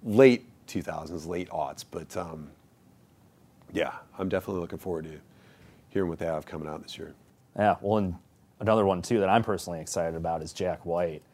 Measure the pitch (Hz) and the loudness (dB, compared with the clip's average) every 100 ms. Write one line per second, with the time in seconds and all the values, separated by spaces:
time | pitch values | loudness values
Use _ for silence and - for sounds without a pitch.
0 | 120 107 135 120 - - - 101 92 80 | 0 8 10 8 0 -20 -10 -8 -6 -8
1 | 78 85 80 87 90 82 71 71 - 80 | -8 -10 -6 -6 -6 -6 -6 -8 -12 -12
2 | 78 - 85 78 73 - _ _ _ _ | -10 -10 -8 -10 -14 -20 _ _ _ _
3 | _ _ _ _ _ _ - 95 71 - | _ _ _ _ _ _ -8 -4 -4 -6
4 | - - 95 95 - 95 85 90 95 82 | -14 -6 -2 -2 -2 -6 -6 -8 -6 -6
5 | 80 78 - - - - - - _ 98 | -6 -14 -20 -20 -20 -20 -20 -20 _ -2
6 | 92 80 82 78 73 82 76 78 - - | -2 -2 -4 -4 -6 -10 -8 -10 -12 -14
7 | 80 - _ _ _ - 104 92 101 107 | -14 -16 _ _ _ 0 2 2 2 0
8 | 98 85 _ _ _ - 107 110 98 92 | 0 -4 _ _ _ -4 2 4 6 2
9 | 90 117 98 110 110 95 - 85 78 - | 2 2 6 4 4 -2 -4 -8 -6 -2
10 | 82 82 82 82 78 - 92 82 - 85 | -2 -2 -4 -4 -6 -4 -4 -4 -2 -2
11 | 87 76 - | -2 -4 -14